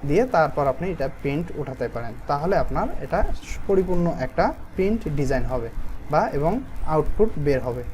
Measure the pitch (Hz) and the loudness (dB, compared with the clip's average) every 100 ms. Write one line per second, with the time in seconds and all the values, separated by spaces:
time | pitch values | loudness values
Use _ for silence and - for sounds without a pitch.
0 | 143 156 254 180 156 151 139 131 175 165 | 2 2 4 4 2 2 0 0 -2 -2
1 | 127 - 143 143 170 147 143 131 120 120 | -4 -4 -4 -2 -4 -6 -8 -4 -6 -4
2 | 113 117 - 143 160 190 127 139 208 - | -8 -8 -4 -2 2 2 2 0 -2 -2
3 | 151 175 - - - - - 196 185 175 | -2 -2 0 -2 -4 -8 2 2 4 2
4 | 170 170 165 - 202 320 - - 190 220 | 2 0 -4 0 0 0 -10 -2 0 0
5 | - 143 135 135 123 127 117 - - - | -2 0 2 2 0 -2 -4 -4 -4 -4
6 | - 151 226 147 151 226 285 - - 156 | 0 2 2 2 0 0 -4 -2 2 2
7 | 151 - 226 - 147 135 123 123 120 | 2 4 4 4 2 2 0 -6 -6